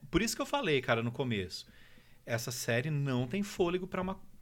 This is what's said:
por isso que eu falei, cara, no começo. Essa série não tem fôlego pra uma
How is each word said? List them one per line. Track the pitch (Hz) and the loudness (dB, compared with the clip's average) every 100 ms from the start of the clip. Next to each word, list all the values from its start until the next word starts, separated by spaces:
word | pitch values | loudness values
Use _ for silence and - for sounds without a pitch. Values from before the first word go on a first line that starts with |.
| - | 0
por | 170 | 2
isso | 226 - | 2 0
que | |
eu | 277 | -2
falei, | 285 208 139 | 0 2 2
cara, | 123 117 | 4 2
no | 117 | 2
começo. | 120 131 107 87 - - - - - - - - | -2 0 0 -2 -6 -12 -18 -20 -20 -20 -18 -4
Essa | 117 127 | -2 -2
série | 120 - 117 151 | -4 0 2 2
não | 147 139 123 127 | 0 2 2 2
tem | 196 | 0
fôlego | 202 - 175 180 185 | -2 2 2 2 -2
pra | 185 | -2
uma | 185 190 - - | -2 -4 -10 -18